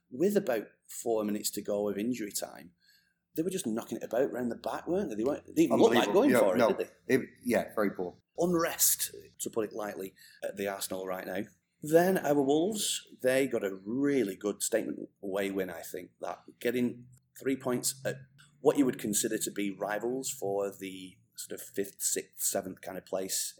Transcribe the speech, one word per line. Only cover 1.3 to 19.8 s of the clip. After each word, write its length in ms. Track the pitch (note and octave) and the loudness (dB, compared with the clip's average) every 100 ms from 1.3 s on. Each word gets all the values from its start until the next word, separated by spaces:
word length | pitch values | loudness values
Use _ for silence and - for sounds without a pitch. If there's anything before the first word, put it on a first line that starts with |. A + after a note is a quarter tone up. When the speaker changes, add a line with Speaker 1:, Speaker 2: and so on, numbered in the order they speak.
| G#2 - | -2 -4
Speaker 1:
to 100 | G#2 | -6
go 260 | G#2 G2+ G#2 | -2 -2 0
of 80 | G2 | -2
injury 340 | A#2 A#2+ G2+ | -2 -4 -6
time, 400 | - - - E2 _ _ _ _ _ _ | -8 -8 -12 -20 _ _ _ _ _ _
they 80 | - | -4
were 80 | F3 | -2
just 160 | F#3 A#2 | -2 -4
knocking 300 | A2 - A#2 | -4 -6 -8
it 60 | |
about 260 | - A2+ C#3 | -2 0 0
round 200 | A#2+ B2 | 0 -4
the 40 | A2+ | -4
back, 300 | A2 C3+ - | -6 -6 -4
weren't 220 | F#3 F3 | -2 -2
they? 80 | G#2 | -2
They 80 | |
weren't, 220 | A#2+ D3 - | -2 -2 -2
they 60 | |
didn't 240 | - D#3 C3 | 2 4 8
look 160 | G#3 | 8
like 120 | A#2 - | 6 6
Speaker 2:
Unbelievable. 120 | F#3+ | 6
Speaker 1:
going 100 | C#4 | 6
Speaker 2:
Yeah, 80 | B2+ | 6
Speaker 1:
for 140 | G#2 | 6
it, 40 | G2+ | 6
Speaker 2:
no, 100 | A2 | 4
Speaker 1:
did 100 | - G#2+ - - | 4 -2 -8 2
they? 60 | |
Speaker 2:
it, 60 | B2 - - | 2 2 -6
yeah, 300 | B2 G#2 - | 0 0 0
very 160 | - G2+ | 0 0
poor. 240 | F#2+ F2+ - _ - | 0 -6 -8 _ 0
Speaker 1:
Unrest, 720 | F3 E3+ E3 - - - - - - _ | 2 2 0 2 2 2 -2 -8 -18 _
to 100 | A2 | -4
put 140 | A2+ G#2 | -2 -2
it 20 | |
lightly, 400 | G#2+ G#2 F#2 G2 - - - | -4 -6 -6 -10 -12 -20 -10
at 120 | - G2+ | -8 -4
the 120 | G2 | -4
Arsenal 380 | G2 - F#2 F#2+ | -4 -6 -6 -6
right 200 | F#2 F#2 | -6 -4
now. 160 | F#2+ G#2 _ _ _ | -6 -6 _ _ _
Then 360 | D3+ D#3+ F3+ F#3 | 4 6 6 4
our 220 | C#3 D3 | 4 4
Wolves, 640 | C3+ D3+ F#3 G#3 - - - - | 4 4 2 0 -4 -4 -8 -2
they 240 | B2+ C3 C3+ | 2 2 2
got 180 | A#2 | 0
a 140 | G2 F#2+ | -2 -4
really 520 | G2 B2+ C#3+ C#3 G2+ F#2 | -6 0 2 4 2 0
good 260 | G#2 G2 | -4 -2
statement 460 | - G#2+ - - - _ | 0 0 0 -6 -12 _
away 280 | G2+ F#2+ G2 | -6 -2 -2
win, 200 | G2 F#2 | -2 -4
I 100 | E2 | -6
think, 300 | - E2+ F2+ _ | -10 -12 -12 _
that 200 | F2+ F2+ - - | -10 -10 -14 -4
getting 460 | A#2+ B2 B2 B2 - - _ - | 0 2 0 -2 -14 -20 _ -8
three 160 | C3 C3+ | -4 -2
points 380 | B2+ B2 - - | -2 -2 -2 -4
at 120 | A2 - - - - _ | -6 -6 -12 -20 -20 _
what 160 | C#3 D3 | 2 4
you 60 | |
would 140 | C3 A#2+ | 4 2
consider 400 | A2 G2+ A2+ G#2+ | -2 0 0 -2
to 120 | - | -2
be 200 | G2+ G2+ | -2 -4
rivals 600 | F#2+ | -2